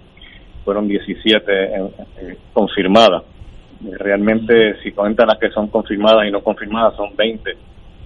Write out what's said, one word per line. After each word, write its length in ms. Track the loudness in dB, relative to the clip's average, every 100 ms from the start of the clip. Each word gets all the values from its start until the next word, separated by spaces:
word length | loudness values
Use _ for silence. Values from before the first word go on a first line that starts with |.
| _ -20 -20 -20 -20 -12
Fueron 240 | -6 -4 -2
diecisiete 880 | -4 -6 -4 0 0 2 -2 -2 -4
en, 100 | -8 -12 -20 -18
en, 180 | -18 -18 -6
confirmadas. 720 | -2 -2 -2 2 6 6 2 -6 -20 -20 -20 -20 -20 -16 -8
Realmente, 760 | -2 0 0 -2 2 4 4 0
si 80 | -10
cuentan 360 | -4 -2 2 2
las 120 | 2
que 100 | -2
son 180 | -2 -2
confirmadas 600 | -4 -4 0 4 4 2
y 40 |
no 100 | -2
confirmadas, 540 | -4 -6 -6 0 0 -2
son 200 | -8 -2
veinte, 360 | -4 -4 -12 -14 -20 -20 -20 -20